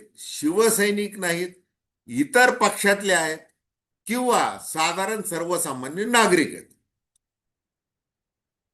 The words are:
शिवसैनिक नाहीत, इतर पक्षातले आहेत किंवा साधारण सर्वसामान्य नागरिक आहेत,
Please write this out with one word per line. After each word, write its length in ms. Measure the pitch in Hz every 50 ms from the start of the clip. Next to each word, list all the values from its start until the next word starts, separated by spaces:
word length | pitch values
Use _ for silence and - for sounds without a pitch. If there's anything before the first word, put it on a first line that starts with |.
| - - _
शिवसैनिक 1040 | - - - - - 147 151 175 208 226 220 220 202 208 208 202 208 208 202 202 202
नाहीत, 320 | 185 175 170 170 180 180 - _ _ _ _ _ _ _ _ _ _
इतर 460 | 117 117 127 147 - - 240 254 254 254
पक्षातले 600 | - 220 196 - - - 202 202 202 208 196 180
आहेत 240 | 170 160 156 160 160 - _ _ _ _ _ _ _ _ _ _ _ _
किंवा 520 | - 226 247 254 247 220 180 135 110 98 104
साधारण 600 | - - - 160 160 170 170 185 196 202 220 208
सर्वसामान्य 840 | - - 170 160 170 175 180 165 - 156 131 127 127 135 156 190 214
नागरिक 420 | 240 240 240 220 190 180 170 131
आहेत, 180 | - - - - _ _ _ _ _ _ _ _ _ _ _ _ _ _ _ _ _ _ _ _ _ _ _ _ _ _ _ _ _ _ _ _ _ _ _ _ _ _ _ _ _